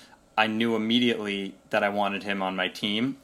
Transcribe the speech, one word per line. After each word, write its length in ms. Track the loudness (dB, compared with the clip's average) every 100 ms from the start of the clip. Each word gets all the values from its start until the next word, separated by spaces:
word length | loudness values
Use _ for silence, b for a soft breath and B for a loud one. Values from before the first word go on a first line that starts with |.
| B B _ 0
I 100 | 2
knew 280 | 2 0
immediately 800 | 0 2 2 2 0 -2 -4 -6 -12 -2
that 140 | 0
I 60 | 2
wanted 340 | 0 -2 -2
him 180 | -4 -2
on 140 | -2
my 120 | -2 -4
team. 500 | -2 -2 0 -2 -4